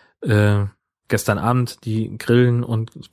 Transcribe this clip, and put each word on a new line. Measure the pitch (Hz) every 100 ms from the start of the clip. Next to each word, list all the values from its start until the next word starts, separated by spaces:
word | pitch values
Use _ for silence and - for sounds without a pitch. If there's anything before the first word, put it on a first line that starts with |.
| _ _
äh, | - 104 104 101 101 - _ _ -
gestern | 107 - 101
Abend | 117 123 120 - 113
die | 110 110 110
Grillen | - 120 123 120
und | 120 110 113 - -